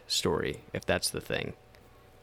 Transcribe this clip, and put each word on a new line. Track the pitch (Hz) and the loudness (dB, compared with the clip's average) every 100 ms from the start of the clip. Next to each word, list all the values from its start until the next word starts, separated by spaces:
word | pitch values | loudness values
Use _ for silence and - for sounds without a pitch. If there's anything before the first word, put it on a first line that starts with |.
| - | -2
story, | - - 80 - - - | 2 2 2 0 -4 -6
if | - - | -6 0
that's | 95 - | 0 0
the | - | -4
thing? | - - - - - - - - - - | -2 -2 -2 -8 -16 -20 -20 -20 -20 -20